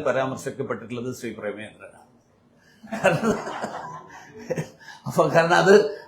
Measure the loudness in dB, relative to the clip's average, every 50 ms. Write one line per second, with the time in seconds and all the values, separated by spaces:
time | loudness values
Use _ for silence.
0 | 0 0 0 0 0 -2 -4 -6 -8 -10 -8 -8 -6 -6 -6 -8 -8 -10 -10 -8
1 | -8 -8 -8 -8 -10 -10 -10 -8 -8 -8 -8 -8 -12 -14 -16 -18 -20 -20 -20 -20
2 | -20 _ _ _ _ _ _ _ _ _ _ _ _ _ _ _ -14 -10 -8 0
3 | 2 2 2 2 2 0 0 -2 -4 -8 -8 -8 -10 -10 -10 -12 -12 -12 -14 -16
4 | -16 -18 -20 -20 -20 -20 -20 -18 -10 -8 -6 -6 -6 -8 -12 _ -20 -20 -20 -14
5 | -12 -4 0 2 2 4 4 4 4 6 4 4 8 8 8 8 8 4 -2 -8
6 | -12